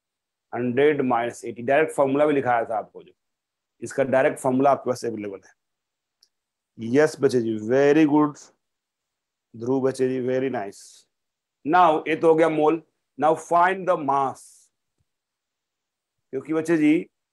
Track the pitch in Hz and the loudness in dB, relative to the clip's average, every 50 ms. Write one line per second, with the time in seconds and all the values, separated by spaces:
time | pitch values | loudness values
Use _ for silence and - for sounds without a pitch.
0 | _ _ _ _ _ _ _ _ _ _ - 113 123 123 117 127 143 151 151 139 | _ _ _ _ _ _ _ _ _ _ -8 -6 -6 -2 0 2 2 2 2 2
1 | 135 127 123 117 120 113 110 - - 117 110 120 120 123 135 147 156 156 - - | 0 -2 -2 -2 -2 -4 -8 -10 -12 -14 -12 -8 -2 0 2 2 0 0 0 0
2 | 143 135 135 143 151 156 147 139 120 123 123 117 113 110 113 104 98 - - 92 | 0 0 2 2 2 2 0 0 0 0 0 -2 -2 -4 -6 -6 -8 -10 -14 -20
3 | 82 80 _ _ _ _ _ _ _ _ _ _ _ _ _ _ 120 117 - - | -20 -20 _ _ _ _ _ _ _ _ _ _ _ _ _ _ -14 -8 -4 -4
4 | 135 131 123 131 135 151 - - - 135 127 131 139 143 135 127 - 123 123 - | -2 0 0 0 0 0 -2 -2 -4 -2 0 2 2 2 2 0 -2 -4 -6 -6
5 | - 120 110 107 104 104 95 95 - _ _ _ _ _ _ _ _ _ _ _ | -6 -8 -8 -8 -10 -12 -12 -16 -18 _ _ _ _ _ _ _ _ _ _ _
6 | _ _ _ _ _ _ _ _ _ _ _ _ _ _ _ - 110 113 120 143 | _ _ _ _ _ _ _ _ _ _ _ _ _ _ _ -12 -6 0 2 2
7 | 151 151 151 - 135 135 117 127 113 113 110 107 107 110 127 139 139 143 147 160 | 2 2 2 0 0 0 2 0 0 -2 -4 -4 -2 0 2 2 4 4 6 6
8 | 160 147 143 151 151 147 143 - - - _ _ _ _ _ _ _ _ _ _ | 4 4 4 2 2 0 -2 -8 -18 -20 _ _ _ _ _ _ _ _ _ _
9 | _ _ _ _ _ _ _ _ _ _ - 113 117 123 135 135 127 131 127 127 | _ _ _ _ _ _ _ _ _ _ -18 -8 -4 -2 -2 0 0 -2 -2 -2
10 | 131 127 131 131 120 127 127 131 131 135 123 120 101 101 - - - - - - | -2 -2 -2 -2 -4 -4 -2 -2 -2 -4 -4 -6 -8 -10 -12 -16 -20 -20 -20 -20
11 | _ _ _ _ _ _ _ _ _ _ _ _ - 135 165 180 180 160 151 160 | _ _ _ _ _ _ _ _ _ _ _ _ -4 0 4 4 4 4 2 0
12 | - 147 160 143 165 160 160 160 165 160 156 151 151 151 160 165 - _ _ _ | -2 -4 -4 0 2 4 4 4 4 2 2 2 2 2 0 0 -4 _ _ _
13 | _ _ _ - 139 156 165 160 - - 170 170 175 185 190 190 180 180 180 165 | _ _ _ -2 0 0 0 0 -2 0 2 2 2 2 0 -2 -2 -4 -4 -2
14 | 151 135 139 139 139 131 117 - - - _ _ _ _ _ _ _ _ _ _ | -2 -2 -2 -2 -2 -4 -6 -10 -18 -20 _ _ _ _ _ _ _ _ _ _
15 | _ _ _ _ _ _ _ _ _ _ _ _ _ _ _ _ _ _ _ _ | _ _ _ _ _ _ _ _ _ _ _ _ _ _ _ _ _ _ _ _
16 | _ _ _ _ _ _ - 135 131 151 156 160 156 165 175 160 151 151 156 170 | _ _ _ _ _ _ -12 -10 -8 -6 -4 -4 -2 0 0 2 4 4 2 2
17 | 190 - _ _ _ _ | -2 -6 _ _ _ _